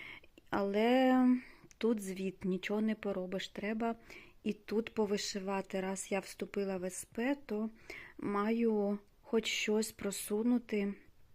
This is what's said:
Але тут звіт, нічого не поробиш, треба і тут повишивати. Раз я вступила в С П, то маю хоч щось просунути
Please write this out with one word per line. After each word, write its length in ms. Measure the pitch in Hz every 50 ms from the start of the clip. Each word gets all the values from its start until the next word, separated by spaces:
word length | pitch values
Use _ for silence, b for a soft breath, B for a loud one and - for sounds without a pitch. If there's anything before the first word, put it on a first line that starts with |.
| B B B B B B - - - -
Але 760 | - - 196 196 196 208 220 233 247 262 262 254 254 254 254 247 254 247 B B B B B B - -
тут 240 | - 220 240 214
звіт, 440 | 202 190 190 185 190 190 180 - -
нічого 360 | 190 185 185 - - 208 214
не 140 | 214 220 220
поробиш, 520 | 214 - 202 196 190 180 185 196 190 185 -
треба 480 | - - 190 202 226 220 233 233 226 226 B B B B B B B B -
і 100 | 214 208
тут 400 | - - - 202 220 220 - -
повишивати. 880 | - 220 196 208 196 - - - 202 190 190 196 196 190 - - 190
Раз 300 | 185 190 196 185 - -
я 80 | 202 190
вступила 580 | 185 - - - 202 185 - 208 202 196 190 185
в 60 | 175
С 220 | 185 180 - -
П, 300 | - - - 233 262 285 277 -
то 240 | - 214 208 214 220 - B B B B B B B B B
маю 800 | - - 202 202 202 220 226 233 233 226 220 208 202 202 208 202 - - - _
хоч 260 | - - - 220 220 -
щось 440 | - - - - 214 214 220 -
просунути 1000 | - - - 202 190 - - - 208 208 226 240 247 240 240 - 214 208 202 202 196 - - - - - - - -